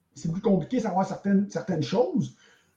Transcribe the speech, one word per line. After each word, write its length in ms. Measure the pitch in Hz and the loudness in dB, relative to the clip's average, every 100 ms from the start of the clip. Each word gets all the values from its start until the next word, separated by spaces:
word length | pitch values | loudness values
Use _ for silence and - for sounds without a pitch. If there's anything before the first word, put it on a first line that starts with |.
| _ | _
c'est 160 | - 170 | -8 -6
plus 100 | 175 | -2
compliqué 360 | 214 185 147 247 | 2 2 2 -2
de 60 | |
savoir 220 | 214 180 190 | 0 0 0
certaines, 420 | - 202 196 202 | -2 2 2 2
certaines 320 | 160 - 165 | -4 -4 -2
choses. 540 | 135 196 302 285 131 - _ _ _ | 0 2 2 0 -2 -6 _ _ _